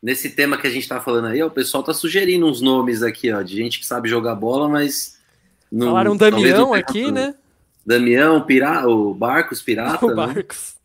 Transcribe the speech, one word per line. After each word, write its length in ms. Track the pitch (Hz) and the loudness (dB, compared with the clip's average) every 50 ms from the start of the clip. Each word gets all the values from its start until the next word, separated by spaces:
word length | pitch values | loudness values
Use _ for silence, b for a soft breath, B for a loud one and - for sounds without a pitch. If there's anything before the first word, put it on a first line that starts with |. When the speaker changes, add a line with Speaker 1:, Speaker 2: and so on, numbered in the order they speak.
| - | -4
Speaker 1:
nesse 260 | 113 - - - 143 | -4 -4 -4 -4 -8
tema 240 | - - 143 147 143 135 | -2 -2 0 0 0 -2
que 100 | - 139 | -2 -2
a 20 | |
gente 180 | 120 131 131 - | -4 -4 -6 -8
tá 120 | 131 123 | -8 -8
falando 280 | - - 120 117 117 113 | -4 -2 -2 -2 -2 -2
aí, 140 | 110 131 | -2 -2
ó, 60 | 160 160 | -2 -2
o 40 | |
pessoal 300 | 160 139 127 - - 139 | -2 -4 -4 -2 -4 -4
tá 120 | 135 - 160 | -4 -4 -6
sugerindo 520 | - - 165 156 196 196 180 180 175 165 | -4 -4 -2 -2 0 0 2 2 2 2
uns 140 | 160 139 117 | 2 0 2
nomes 400 | 123 131 131 131 123 123 120 110 | 2 2 2 2 2 0 -2 -2
aqui, 300 | 117 117 110 - - 123 | -2 -4 -4 -2 -4 -2
ó, 100 | 110 101 | -2 -2
de 140 | 98 90 95 | -4 -6 -6
gente 240 | 101 113 120 117 - | -6 -6 -6 -6 -8
que 60 | - | -8
sabe 240 | - 123 123 117 113 | -8 -8 -6 -4 -2
jogar 260 | 117 117 113 120 113 | -2 -2 -2 -2 -6
bola, 320 | 104 104 113 127 135 147 147 | -4 -4 -2 -2 0 0 0
mas 500 | 147 147 147 143 139 - - - - _ _ _ _ _ _ _ _ _ _ _ | 0 0 -2 -2 -4 -6 -8 -10 -14 _ _ _ _ _ _ _ _ _ _ _
não, 160 | - 113 120 120 | -4 -2 0 2
Speaker 2:
Falaram 280 | 170 185 190 208 208 202 | 2 2 2 2 2 4
Speaker 1:
talvez 260 | 214 214 214 214 202 | 4 4 6 6 4
não 240 | 185 190 202 240 269 | 4 6 4 4 4
Speaker 2:
Damião 0 | |
Speaker 1:
tenha 80 | 240 196 | 2 0
Speaker 2:
aqui, 200 | - - 262 208 233 | -2 -2 -4 -4 -2
Speaker 1:
tudo. 100 | 285 - | -2 -2
Speaker 2:
né? 220 | 262 262 277 277 _ _ _ _ _ _ _ _ _ _ | -2 -2 -4 -6 _ _ _ _ _ _ _ _ _ _
Speaker 1:
Damião, 560 | - 117 120 123 120 120 123 143 156 160 156 | 2 2 2 4 4 4 4 6 4 4 2
Pira-, 460 | - - 139 131 131 147 160 165 131 123 | 4 4 4 4 4 2 0 0 2 2
o 260 | 117 113 107 104 95 | 2 4 2 0 -2
Barcos 460 | 92 107 120 127 156 170 - - - - | -2 -2 0 0 0 -2 -2 -6 -10 -4
Pirata, 420 | - 113 104 113 123 156 - - | -4 -2 -2 -2 -4 -2 0 0
Speaker 2:
<laughs> 0 | |
O 40 | 233 | 0
Speaker 1:
né? 60 | 117 | 0
Speaker 2:
Barcos. 600 | 143 160 135 135 180 185 - - - - - - _ _ | 0 -2 -4 -4 -6 -8 -8 -12 -16 -16 -16 -18 _ _